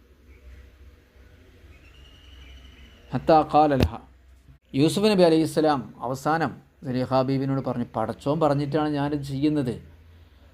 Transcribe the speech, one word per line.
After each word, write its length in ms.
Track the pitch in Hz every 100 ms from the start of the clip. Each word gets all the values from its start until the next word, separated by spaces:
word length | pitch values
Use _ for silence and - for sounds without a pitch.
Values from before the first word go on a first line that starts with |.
| _ _ - - - - - - - - _ _ - - - - - - - - - - - - - - - - - - -
ഹത്താ 240 | 127 - 160 147
ഖാല 240 | 147 151
ലഹ, 180 | 135 - 113 - - _ - _ - _
യൂസുഫ് 360 | 139 156 147 214
നബി 140 | 202 175
അലൈഹി 180 | 160 151
ഇസ്ലാം 320 | 160 151 139 104 -
അവസാനം 520 | 120 135 151 165 143 92 _ _
സുലൈഖ 400 | 139 127 123 131
ബീവിനോട് 400 | 131 135 135 135
പറഞ്ഞു, 220 | 127 120 117 117
"പടച്ചോൻ 400 | 110 110 - 156
പറഞ്ഞിട്ടാണ് 480 | 151 143 143 151 151
ഞാനിത് 380 | 147 147 151 139
ചെയ്യുന്നത്. 440 | 135 151 151 120 101 - - - - - - -